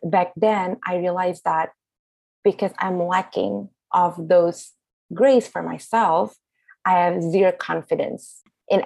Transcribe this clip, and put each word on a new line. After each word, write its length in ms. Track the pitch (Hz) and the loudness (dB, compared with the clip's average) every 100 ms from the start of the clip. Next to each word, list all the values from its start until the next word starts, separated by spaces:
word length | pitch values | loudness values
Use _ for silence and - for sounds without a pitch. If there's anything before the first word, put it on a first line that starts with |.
back 300 | 170 185 180 165 | -2 0 0 0
then, 420 | 214 208 180 - - | 0 0 -2 -6 -6
I 100 | 180 | -4
realized 480 | 180 180 180 170 | -2 -2 -4 -4
that 260 | 175 160 165 _ _ _ _ _ _ _ | -4 -2 -4 _ _ _ _ _ _ _
because 280 | 202 196 190 - | -2 0 -4 -4
I'm 200 | 190 180 | -4 -2
lacking 680 | 175 180 190 185 196 202 196 _ _ | -2 -2 -2 -4 -4 -6 -10 _ _
of 240 | 180 175 170 160 | 0 0 -2 2
those 440 | 180 170 170 - _ _ _ - | 4 4 0 -14 _ _ _ -10
grace 340 | 170 269 254 - | 2 4 4 2
for 160 | 175 | -8
myself, 720 | 165 165 - 226 196 165 214 - _ _ _ _ | -10 -12 -4 0 2 2 -2 -8 _ _ _ _
I 80 | 185 180 | 0 2
have 160 | 175 180 | 2 0
zero 300 | 170 190 185 | 0 2 2
confidence 880 | 180 - 165 - 165 - - - - _ _ - | 0 -4 -6 -4 -4 -4 -8 -16 -20 _ _ -2
in 140 | 196 | -2